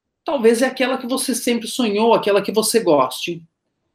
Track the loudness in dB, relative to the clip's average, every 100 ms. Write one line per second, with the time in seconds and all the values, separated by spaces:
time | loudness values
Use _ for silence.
0 | _ _ -6 2 2 4 0 -2 -2 -2
1 | -4 -4 -4 -4 -2 -2 -4 -4 -2 2
2 | 2 2 2 0 0 -2 0 0 4 2
3 | 2 -4 -8 -10 -14 _ _ _ _